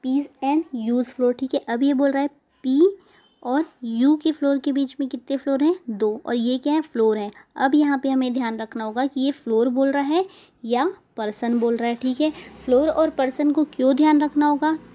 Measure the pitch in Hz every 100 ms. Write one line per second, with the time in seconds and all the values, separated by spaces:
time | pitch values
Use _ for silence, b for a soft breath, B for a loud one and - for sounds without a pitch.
0 | 262 269 277 _ 269 302 330 247 220 240
1 | 247 - 247 247 262 277 - 233 277 269
2 | 277 269 285 _ _ _ 262 262 370 392
3 | b b b _ 240 269 320 _ 240 226
4 | 269 302 320 302 285 277 285 269 269 -
5 | 269 254 - 277 285 269 294 370 - 208
6 | 214 220 - 240 233 254 294 311 302 233
7 | 220 214 208 B B - 269 294 294 277
8 | 269 262 254 247 233 220 220 240 220 220
9 | 269 269 269 277 - 220 247 247 269 277
10 | 285 320 381 B B _ 226 233 311 403
11 | _ - 214 214 233 240 233 233 233 233
12 | 254 247 302 B B - - 254 311 -
13 | 311 294 262 262 294 294 294 - 254 269
14 | 302 302 294 294 294 294 311 320 -